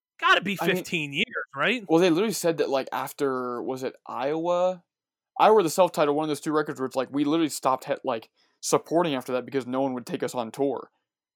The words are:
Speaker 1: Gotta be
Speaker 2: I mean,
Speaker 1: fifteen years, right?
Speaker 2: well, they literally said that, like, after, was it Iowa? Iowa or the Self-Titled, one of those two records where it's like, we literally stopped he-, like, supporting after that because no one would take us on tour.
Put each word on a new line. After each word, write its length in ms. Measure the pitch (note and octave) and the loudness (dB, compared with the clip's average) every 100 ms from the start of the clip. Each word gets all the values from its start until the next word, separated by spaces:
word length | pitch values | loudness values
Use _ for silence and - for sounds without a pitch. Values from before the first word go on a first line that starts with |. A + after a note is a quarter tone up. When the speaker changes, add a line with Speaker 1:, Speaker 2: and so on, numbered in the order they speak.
| _ - | _ -2
Speaker 1:
Gotta 220 | F4 F#4 | 4 4
be 140 | F#3+ F#3+ | 2 -2
Speaker 2:
I 60 | E3+ | 0
mean, 80 | F#3 | -2
Speaker 1:
fifteen 360 | - E3+ D3 | -2 -4 -4
years, 140 | C#3+ A#3 D3+ - C#3 | -2 -4 -4 -10 -2
right? 280 | E3+ B3 F#3+ | 0 0 2
Speaker 2:
well, 100 | E3 | 4
they 80 | F#3 | 6
literally 240 | D#3+ A3 | 4 2
said 260 | E3+ E3+ D#3 | 0 -2 0
that, 120 | A2 | 0
like, 180 | C3 B2+ | 0 -2
after, 680 | C3 C3+ - C#3 C3 B2 A#2+ | -6 -8 -4 -2 -2 -4 -6
was 200 | F#2+ C3 | -6 -6
it 120 | B2+ - - | -8 -10 -12
Iowa? 800 | A#2 C#3 D#3+ E3+ F3 F#3 F3+ _ _ _ _ _ - | -6 -4 -2 -2 0 0 -2 _ _ _ _ _ 4
Iowa 180 | F#3+ A3 | 6 8
or 60 | |
the 60 | D#3+ | 4
Self-Titled, 460 | F#3+ F3 F3 D3 D3 | 4 2 4 2 2
one 60 | |
of 60 | D#3 | -2
those 120 | C#3+ | -4
two 120 | D#3+ | 0
records 260 | D3+ D3+ B2+ | 0 -2 -4
where 80 | C3 | -4
it's 80 | |
like, 140 | C3 B2 | -4 -4
we 140 | C#3 | -2
literally 240 | C#3+ E3 D#3 | 0 2 0
stopped 380 | - C3+ C3 - | 0 0 0 -2
he-, 80 | - | -6
like, 260 | C3 A2+ - _ _ _ | -4 -6 -8 _ _ _
supporting 560 | - C#3+ - D#3+ E3+ C3+ | 0 0 2 0 0 -2
after 160 | B2+ | -4
that 120 | B2+ | -6
because 220 | A#2+ C3+ B2 | -4 -4 -2
no 140 | C3 | -2
one 120 | C3+ | -2
would 120 | B2 A#2 | -4 -6
take 160 | C#3 | -6
us 100 | B2 B2+ | -4 -4
on 160 | A2 | -6
tour. 360 | C3 C#3 A#2+ - _ _ _ _ | -2 -2 -2 -10 _ _ _ _